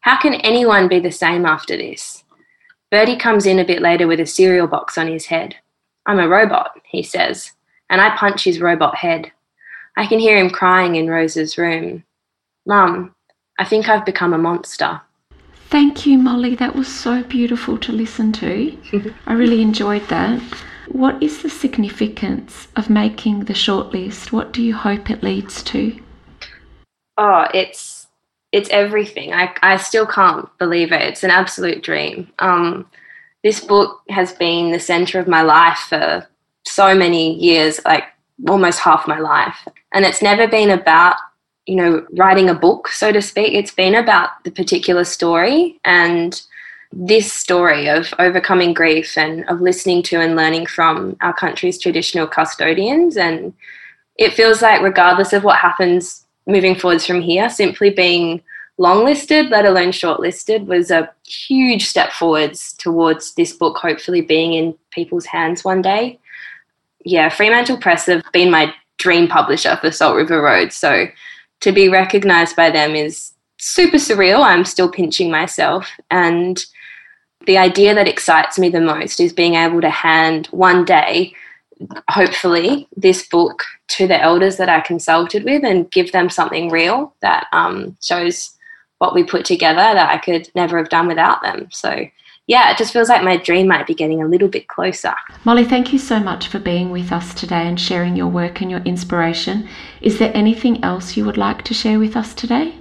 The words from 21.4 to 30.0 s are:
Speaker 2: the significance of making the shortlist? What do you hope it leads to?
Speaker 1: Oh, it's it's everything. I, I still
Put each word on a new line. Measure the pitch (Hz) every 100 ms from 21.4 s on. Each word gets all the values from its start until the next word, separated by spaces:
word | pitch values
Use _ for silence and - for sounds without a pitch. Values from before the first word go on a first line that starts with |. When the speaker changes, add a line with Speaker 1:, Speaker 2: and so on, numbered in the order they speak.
Speaker 2:
the | 311
significance | - 285 - 202 - 214 - 196 - - - - -
of | 214
making | 214 214 214 220 208 202
the |
shortlist? | 196 - 196 - 190 185 214 -
What | 220 -
do | 247
you | 233
hope | 220 208 202 -
it | 214
leads | 196 190 196 -
to? | - - 220 226 - - _ - - - _ _ _ _ _ -
Speaker 1:
Oh, | 208 202 -
it's | 190 185 - - - - _ _ _ _
it's | 202 202
everything. | 202 202 214 208 - 143
I, | 175 185 -
I | 185 190
still | - 220